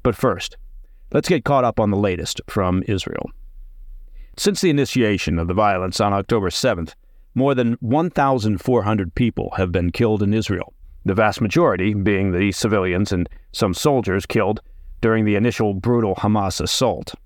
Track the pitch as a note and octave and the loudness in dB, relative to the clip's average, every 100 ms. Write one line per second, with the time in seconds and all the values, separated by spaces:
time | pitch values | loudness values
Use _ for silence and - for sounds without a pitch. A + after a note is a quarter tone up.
0 | B2+ A2 B2+ F2+ - - - - - - | -2 0 0 -2 -8 -14 -20 -20 -20 -20
1 | - C#3+ - E3 - C#3 B2 A2 G#2 G2+ | -4 -2 0 0 2 2 2 2 0 2
2 | G2+ F2+ - - - G#2+ F#2 F#2 - F#2+ | 0 -2 -6 -8 -6 -2 0 0 0 -4
3 | - G1+ - - - - - - - - | -4 -8 -10 -12 -18 -18 -18 -18 -18 -16
4 | - - - - G#3 F#3+ F#3 C#3+ B2+ C3 | -18 -18 -18 -2 -2 2 2 2 0 2
5 | A2 G2 - E2 E2+ F2+ G#2 F#2 F#2 - | 2 2 0 -2 0 2 2 2 -2 0
6 | G#2 G2+ G2 A#2 F#2 - C3 F2+ E2 - | 0 0 0 0 0 0 0 -2 -6 -12
7 | - - - B2 C#3 B2+ A#2+ A#2+ A2 C#3+ | -20 -20 -6 0 2 2 0 -2 0 0
8 | F3 - C#3 C3 G#2+ G2+ - A#2+ G2+ G#2+ | 0 0 2 2 0 0 2 2 2 0
9 | F2+ - A#2 - - - F#2 F2+ F2 - | -2 0 0 0 -6 -2 0 0 0 2
10 | A#2 G#2+ G2+ A2 G#2+ F2+ - - - - | 0 2 2 0 0 -4 -6 -14 -20 -6
11 | - F#2+ G#2+ - A2 D#3+ E3 F#2 F#2+ G#2 | -2 2 2 2 0 4 2 2 0 0
12 | G2 G2 G2 F2+ G2+ F#2 A2+ G#2 F#2 F2+ | 2 2 2 2 2 2 0 2 2 0
13 | G#2 F#2 F2 - - - G#2 F2 D3+ C3+ | 0 0 -2 -8 -14 -2 -2 2 0 2
14 | G2+ F#2+ - A#2 G2 G#2+ - - - - | 0 -2 0 0 0 -2 -8 -20 -18 -2
15 | A2+ A2 G#2+ G2+ A#2 - G#2+ F#2+ A#2+ A#2+ | 0 2 2 2 0 0 -2 0 0 2
16 | G#2+ F#2 G#2+ G#2+ G2 - - - B2 F2+ | 2 0 2 2 0 -2 -2 0 0 -2
17 | - - | -8 -16